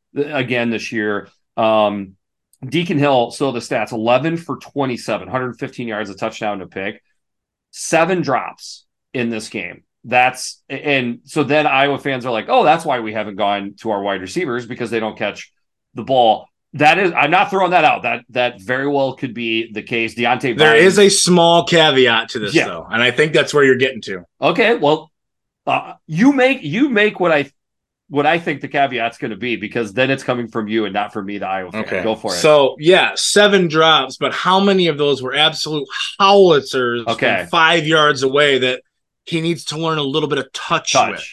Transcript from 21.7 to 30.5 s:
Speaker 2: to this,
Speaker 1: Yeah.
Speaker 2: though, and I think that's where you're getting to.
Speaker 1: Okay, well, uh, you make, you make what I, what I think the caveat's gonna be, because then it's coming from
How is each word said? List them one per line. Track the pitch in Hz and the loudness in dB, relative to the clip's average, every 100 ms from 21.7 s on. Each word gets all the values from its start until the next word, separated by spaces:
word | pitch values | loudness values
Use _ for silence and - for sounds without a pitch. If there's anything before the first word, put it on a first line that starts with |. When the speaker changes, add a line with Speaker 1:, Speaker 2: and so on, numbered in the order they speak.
| 170 156 131 123 113 113 | 4 4 4 4 2 -2
Speaker 2:
to | 120 | -6
this, | 104 | -2
Speaker 1:
Yeah. | 151 113 | 0 -2
Speaker 2:
though, | 85 80 | -4 -6
and | 110 | 0
I | 123 | 0
think | 123 156 | 2 2
that's | 151 139 | 2 2
where | 147 | 4
you're | 135 123 | 4 4
getting | 131 110 | 2 -2
to. | 104 95 - _ | -10 -12 -14 _
Speaker 1:
Okay, | 139 175 220 | -2 2 2
well, | 240 147 156 - _ _ _ _ _ - | 2 2 0 -2 _ _ _ _ _ -6
uh, | 135 - - - | -4 -6 -14 -10
you | 156 262 | 2 2
make, | 277 254 269 | 4 2 0
you | 151 185 285 | -4 -2 0
make | 208 214 208 | 2 0 0
what | 175 | 0
I, | 151 139 _ _ _ _ _ _ | 0 -2 _ _ _ _ _ _
what | 139 147 | -2 0
I | 170 | 0
think | 170 135 | -2 -6
the | 139 | -4
caveat's | 147 139 120 117 - | 0 0 0 -6 -6
gonna | 127 98 | -8 -8
be, | 123 104 | -6 -6
because | 101 127 110 | -6 -6 -4
then | 98 131 | 0 0
it's | 135 | 0
coming | - 123 | -2 -4
from | 113 | -4